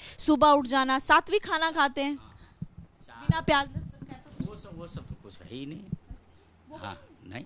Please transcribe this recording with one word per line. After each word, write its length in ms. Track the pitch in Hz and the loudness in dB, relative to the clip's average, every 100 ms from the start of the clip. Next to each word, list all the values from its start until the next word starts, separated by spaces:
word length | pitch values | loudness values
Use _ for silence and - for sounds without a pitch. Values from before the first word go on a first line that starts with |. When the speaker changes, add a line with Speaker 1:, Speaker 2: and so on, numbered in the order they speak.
| - - | -14 -4
Speaker 1:
सुबह 300 | - 294 302 | 2 6 6
उठ 180 | 285 247 | 6 4
जाना, 320 | 262 262 262 | 2 2 2
साथ 320 | - 311 339 | 6 4 6
भी 80 | 403 | 0
खाना 320 | - 320 330 | 0 0 2
खाते 320 | 320 277 277 | 2 2 0
हैं 140 | 277 285 | -4 -4
Speaker 2:
हाँ, 400 | - - - _ - - - _ - | -10 -20 -20 _ -14 -14 -20 _ -16
चार 100 | 117 | -4
Speaker 1:
बिना 240 | - 320 | 0 0
प्याज 280 | 330 285 277 | 2 2 2
लहसुन 380 | - - - - | -6 -12 -14 -18
का, 100 | 262 | -18
ऐसा 200 | 294 - | -14 -10
कुछ? 120 | - | -10
Speaker 2:
वो 80 | 214 | -12
सब, 220 | 202 165 | -16 -14
वो 80 | 170 | -14
सब 200 | 160 127 | -14 -14
तो 80 | 131 | -16
कुछ 180 | 104 - | -18 -20
है 140 | 87 | -14
ही 120 | 123 139 | -12 -10
नहीं। 160 | 165 190 175 - - - - _ _ - | -12 -8 -10 -10 -20 -20 -20 _ _ -20
Speaker 1:
वो 80 | 311 | -14
Speaker 2:
हाँ, 240 | 101 - - - - | -14 -14 -18 -20 -16
नहीं, 180 | 120 | -16